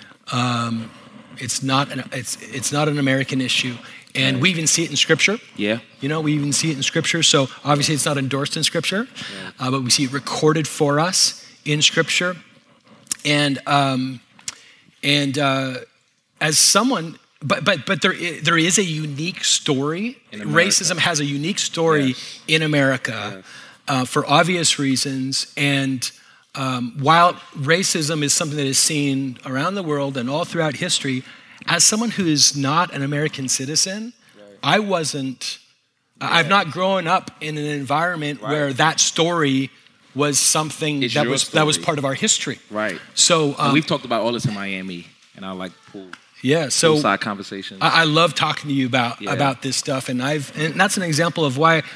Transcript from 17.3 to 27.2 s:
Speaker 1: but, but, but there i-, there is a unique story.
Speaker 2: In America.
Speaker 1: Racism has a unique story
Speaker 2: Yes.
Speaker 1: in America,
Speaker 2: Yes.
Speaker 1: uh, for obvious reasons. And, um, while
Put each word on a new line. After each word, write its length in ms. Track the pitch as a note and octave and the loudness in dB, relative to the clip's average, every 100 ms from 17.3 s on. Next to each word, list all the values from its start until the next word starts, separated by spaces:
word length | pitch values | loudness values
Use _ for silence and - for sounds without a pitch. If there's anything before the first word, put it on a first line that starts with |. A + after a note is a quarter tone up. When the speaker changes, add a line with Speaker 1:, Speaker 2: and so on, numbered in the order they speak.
| - | -8
Speaker 1:
but, 240 | C#3+ G3 F3 | -2 0 2
but, 200 | E3+ - | 0 0
but 160 | F3+ | 0
there 120 | G3 | 0
i-, 260 | D#3 E3+ D3+ | 0 -6 -2
there 160 | D#3+ E3 | 2 2
is 200 | E3+ G#3 | 4 2
a 60 | |
unique 600 | F3+ D#3 D3+ C#3 E3+ - | 0 -2 -6 -6 -6 -4
story. 720 | - - - C3 D3 E3+ A#3 - - | 0 0 2 0 0 -4 -6 -10 -16
Speaker 2:
In 100 | G#2+ | -10
America. 280 | G#2 D#3 F#3+ | 0 2 4
Speaker 1:
Racism 280 | - F3 E3+ | 2 0 0
has 220 | E3+ D3+ | 0 0
a 60 | C#3+ | -2
unique 340 | C#3+ D#3 - | -2 -4 -4
story 480 | - E3+ D#3+ D3+ C3 | -4 0 2 2 2
Speaker 2:
Yes. 300 | B2+ - - - | -2 -8 -10 0
Speaker 1:
in 140 | D#3+ | 0
America, 720 | D#3 D3 C3+ B2+ - A2 G#2 G2 | 2 2 2 0 -4 -6 -8 -10
Speaker 2:
Yes. 80 | - - - - - | -18 -20 -20 -12 -4
Speaker 1:
uh, 180 | C3 B2+ | -2 0
for 200 | D3+ C#3+ | -2 4
obvious 480 | D3 F3 F3 D#3 - | 4 4 2 0 2
reasons. 720 | C#3 B2+ C#3 C3+ C3 C3+ - - | 2 0 0 -4 -2 -4 -4 -2
And, 520 | C#3+ C#3 C3+ B2+ - - - - _ C3+ | 0 0 0 -2 -6 -10 -20 -20 _ -6
um, 380 | C3 B2+ A#2+ C#3+ | -4 -2 -4 0
while 340 | C#3 E3 | 4 6